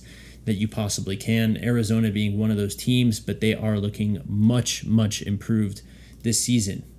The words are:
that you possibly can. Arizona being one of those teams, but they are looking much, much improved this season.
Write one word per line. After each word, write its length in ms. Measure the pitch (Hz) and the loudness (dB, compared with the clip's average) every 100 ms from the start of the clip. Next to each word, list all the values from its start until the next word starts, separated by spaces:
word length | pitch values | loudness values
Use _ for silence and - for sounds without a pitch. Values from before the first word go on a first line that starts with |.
| - - - - | -12 -20 -20 -8
that 100 | - | -4
you 140 | 98 110 | -2 -2
possibly 480 | - 104 - 98 98 | -2 -4 -4 -4 -4
can. 400 | - 113 110 107 | 0 2 2 0
Arizona 540 | 113 120 104 113 110 | 0 0 2 2 2
being 280 | 101 104 104 | 0 0 0
one 140 | 110 | 0
of 40 | 104 | 0
those 200 | 101 - | -2 -4
teams, 420 | - 127 120 107 | 0 4 4 0
but 220 | - 104 | -4 0
they 120 | 110 | 0
are 260 | 104 107 107 | 2 0 0
looking 440 | 101 104 107 98 - | -2 -2 -2 -2 -4
much, 580 | 101 107 123 120 - | 2 4 4 0 -4
much 360 | - 110 107 - | 0 2 2 0
improved 600 | - 101 - 110 101 98 - - - - | -4 -4 0 0 0 -4 -14 -20 -20 -6
this 180 | 117 113 | -2 -2
season. 440 | - 120 98 127 - | 2 2 2 -4 -12